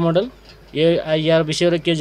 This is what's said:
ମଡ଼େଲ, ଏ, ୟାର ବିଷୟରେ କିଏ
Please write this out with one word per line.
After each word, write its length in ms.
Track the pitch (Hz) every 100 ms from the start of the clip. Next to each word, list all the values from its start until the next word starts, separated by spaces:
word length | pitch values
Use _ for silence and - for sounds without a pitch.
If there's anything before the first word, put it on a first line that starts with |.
ମଡ଼େଲ, 220 | 165 170 247 - - - - 139
ଏ, 40 | 165 170 156 156 156
ୟାର 160 | 165 156
ବିଷୟରେ 280 | 160 175 170
କିଏ 120 | 170 160